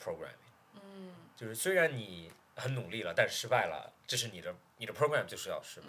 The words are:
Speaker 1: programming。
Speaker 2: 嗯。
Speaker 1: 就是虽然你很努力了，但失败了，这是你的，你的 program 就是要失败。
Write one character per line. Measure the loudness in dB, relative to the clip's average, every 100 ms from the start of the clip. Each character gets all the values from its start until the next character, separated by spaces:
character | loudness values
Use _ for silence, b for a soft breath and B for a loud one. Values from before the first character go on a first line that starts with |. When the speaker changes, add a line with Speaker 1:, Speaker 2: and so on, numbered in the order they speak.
Speaker 1:
programming。 | -6 -4 -6 -12 -20 -20 -20 -20
Speaker 2:
嗯。 | -16 -14 -14 -14 -20 -10
Speaker 1:
就 | -6
是 |
虽 | -2 4
然 | 6 6
你 | 4 -6 -10 -12 -18 _ -4
很 | -2
努 | -2 -2
力 | -2
了， | 2
但 | 4 4
失 | 2 2
败 | 4 4
了， | 0 -8 -12 -2
这 | 0
是 | -2
你 | -4
的， | -8 -8 -14 -10
你 | -8
的 |
program | 2 4 4 0
就 | -4
是 | -4
要 | -4
失 | -6
败。 | -12